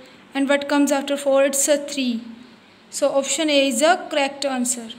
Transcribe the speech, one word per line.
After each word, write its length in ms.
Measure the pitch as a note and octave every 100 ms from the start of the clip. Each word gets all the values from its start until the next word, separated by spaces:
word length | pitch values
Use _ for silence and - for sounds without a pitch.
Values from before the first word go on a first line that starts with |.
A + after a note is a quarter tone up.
| - - - C4+
and 140 | C#4
what 180 | C#4+ C#4+
comes 220 | C#4+ C#4+
after 240 | C#4 C#4+ C#4+
four? 200 | C#4 C4+
It's 240 | C#4 C#4 -
a 80 | C#4+ C#4+
three। 280 | - B3+ A3 - - - - - - -
So 160 | - C#4 C#4
option 280 | C4 - D#4
A 100 | C#4+ C4+
is 120 | A#3
the 120 | D#4 F#4 -
correct 360 | D4+ C#4 C#4 C#4
answer। 400 | C4 A#3+ A#3+ A3+